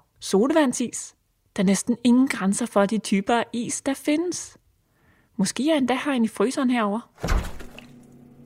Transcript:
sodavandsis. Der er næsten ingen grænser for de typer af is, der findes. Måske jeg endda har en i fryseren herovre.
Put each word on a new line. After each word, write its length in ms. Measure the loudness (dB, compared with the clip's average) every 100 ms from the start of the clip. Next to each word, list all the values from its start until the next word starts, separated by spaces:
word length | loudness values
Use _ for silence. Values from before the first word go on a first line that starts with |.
| _ _
sodavandsis. 920 | 0 2 4 4 2 0 -6 -8 -14 _ _ _ _ 0
Der 60 |
er 40 | 2
næsten 300 | 2 0 0
ingen 240 | 4 4 4
grænser 380 | 0 -2 0 0
for 200 | 0 2
de 120 | 0
typer 360 | 0 -2 2
af 120 | 0 0
is, 300 | -6 -6 -6
der 120 | -6
findes. 640 | -4 -2 -2 -2 -6 -12 -20 _ _ _ _ _ _ _ -4
Måske 300 | -4 0 0
jeg 100 | 2
endda 180 | 0
har 180 | -2 -2
en 120 | 0
i 40 | -2
fryseren 420 | 0 -2 0 0
herovre. 300 | 0 0 -4 -8 -10 -2 0 -2 -10 -14 -18 -20 -20 -20 -20 -20 -20